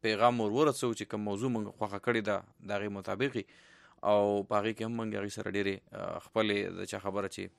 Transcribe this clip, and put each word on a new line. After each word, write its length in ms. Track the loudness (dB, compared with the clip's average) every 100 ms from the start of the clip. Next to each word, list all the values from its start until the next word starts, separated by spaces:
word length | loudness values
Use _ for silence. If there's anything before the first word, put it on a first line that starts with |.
| 2
پیغام 340 | 6 6 6
ور 100 | 2 4
ورسوو 380 | 4 4 -2
چې 100 | -2 -4
کوم 100 | -4
موضوع 300 | -2 -2 0
موږ 140 | -2 -4 -4
خوښه 200 | -4 -4 0
کړې 160 | 0 0
ده، 80 | -2 -4 _ -6
د 40 |
هغې 180 | -4 -4 -6
مطابق 400 | -6 -2 -2 -2
یې. 80 | -8 -14 -20 -20 -20 _ 4
او 320 | 4 6 2
په 120 | 2 0
هغې 120 | 0 -2
کې 60 |
هم 120 | -4 -4
موږ 120 | -4 -4
هغې 140 | -6 -6
سره 120 | -4
ډېرې، 260 | -2 0 -2 _
آ، 260 | -10 -8 -8 -4
خپلې 300 | 0 2 2 0 -6
د 120 | -8
چا 80 | -6
خبره 300 | -4 -4 -4
چې 140 | -6 -12